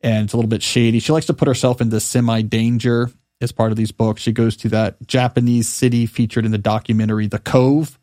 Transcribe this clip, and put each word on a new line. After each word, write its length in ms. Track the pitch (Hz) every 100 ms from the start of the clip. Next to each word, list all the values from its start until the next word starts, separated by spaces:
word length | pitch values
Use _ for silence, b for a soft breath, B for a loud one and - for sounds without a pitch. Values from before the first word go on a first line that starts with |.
and 240 | 120 107 107
it's 80 |
a 40 | 113
little 100 | 117
bit 140 | 107
shady. 380 | - - 117 113
She 120 | -
likes 140 | 160 -
to 80 |
put 140 | 156 143
herself 340 | 127 127 123
into 180 | 117 110
semi-danger 1080 | - 123 117 113 107 113 117 120 123 117 120 _ _ _
as 100 | 117
part 200 | - 113
of 60 | 110
these 140 | 110
books. 300 | - 113 107
She 100 | -
goes 240 | 113 113 -
to 120 | 117
that 360 | 110 107 - -
Japanese 640 | 127 123 127 120 120 110
city 380 | - 127 117 117
featured 400 | - 117 - 110
in 60 |
the 60 | 110
documentary 720 | 104 107 - 110 110 107 107
The 120 | -
Cove 600 | - 131 127 147 156 -